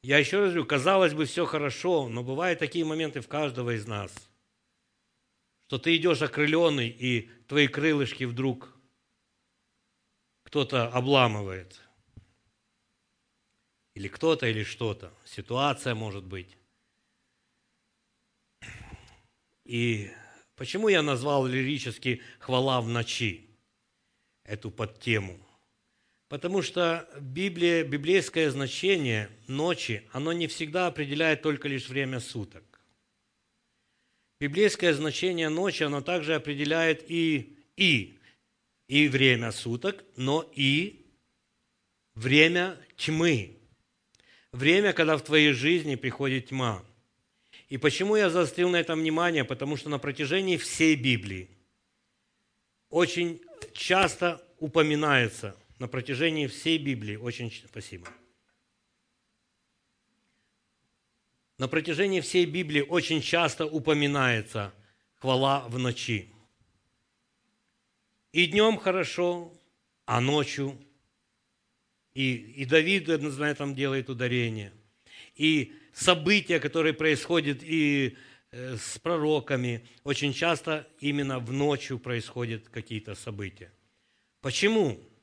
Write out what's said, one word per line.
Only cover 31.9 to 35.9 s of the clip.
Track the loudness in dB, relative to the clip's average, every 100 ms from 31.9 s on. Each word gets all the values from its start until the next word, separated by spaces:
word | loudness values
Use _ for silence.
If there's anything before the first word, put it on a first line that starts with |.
время | -4 -4 -6
суток. | -8 -10 -10 -14 _ _ _ _ _ _ _ _ _ _ _ _ _ _ _ _ _ _
Библейское | -4 2 2 4 2
значение | 2 0 -2 -2 0 0
ночи, | 0 -2 0
оно | -2